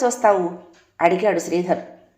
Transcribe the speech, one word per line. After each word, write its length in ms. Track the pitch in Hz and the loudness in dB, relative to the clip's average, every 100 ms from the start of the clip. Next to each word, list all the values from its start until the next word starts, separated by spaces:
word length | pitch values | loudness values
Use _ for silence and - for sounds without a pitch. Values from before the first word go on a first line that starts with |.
| 247 | 0
చూస్తావు?" 460 | 240 214 196 170 175 - _ _ - | 2 2 2 0 -8 -18 _ _ 0
అడిగాడు 380 | 170 185 208 170 | 0 2 0 0
శ్రీధర్. 400 | 175 170 180 160 - - _ | -2 -2 0 -4 -6 -20 _